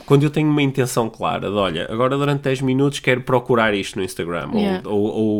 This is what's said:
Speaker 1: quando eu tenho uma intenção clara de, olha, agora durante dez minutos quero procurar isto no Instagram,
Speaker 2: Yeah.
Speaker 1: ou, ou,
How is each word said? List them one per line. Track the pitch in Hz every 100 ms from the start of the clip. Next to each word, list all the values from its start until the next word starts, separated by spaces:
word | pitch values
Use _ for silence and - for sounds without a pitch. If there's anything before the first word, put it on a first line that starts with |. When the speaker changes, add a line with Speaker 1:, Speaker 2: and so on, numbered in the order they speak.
| -
Speaker 1:
quando | 143
eu | 147
tenho | 151 151
uma | 147
intenção | 139 131 123 - 113
clara | - 87 90 92
de, | 104
olha, | 95 82 -
agora | 110 127 143
durante | 143 143
dez | 143 131
minutos | 131 131 143 139
quero | - 127
procurar | 127 127 123 120 110
isto | 101 95 101
no | 92
Instagram, | - 85 85 73
Speaker 2:
Yeah. | - 202 185 -
Speaker 1:
ou, | 104 104
ou, | 107 110